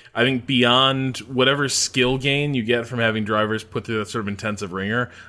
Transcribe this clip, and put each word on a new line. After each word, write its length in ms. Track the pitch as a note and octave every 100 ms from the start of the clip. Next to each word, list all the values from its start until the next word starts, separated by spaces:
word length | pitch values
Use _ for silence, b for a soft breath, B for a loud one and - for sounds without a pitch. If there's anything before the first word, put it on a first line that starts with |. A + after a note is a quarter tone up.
| B
I 100 | A#2
think 220 | B2+ C3 B2
beyond 720 | C3 A#2+ B2+ C3+ C3+ C3+ B2
whatever 500 | G#2+ B2+ B2+ C#3+ C3+
skill 500 | - - C3 B2 C3
gain 360 | C#3 C#3 D3
you 80 | C3+
get 240 | A2 A#2 A#2
from 120 | B2
having 260 | A2+ A2
drivers 400 | G#2 G#2+ G#2+ A2
put 220 | - B2 G#2
through 120 | A2
that 100 | G2+
sort 140 | A#2
of 60 | G2+
intensive 440 | G2+ G#2+ G2+ G2
ringer, 380 | F#2 G2 A#2 A#2+ B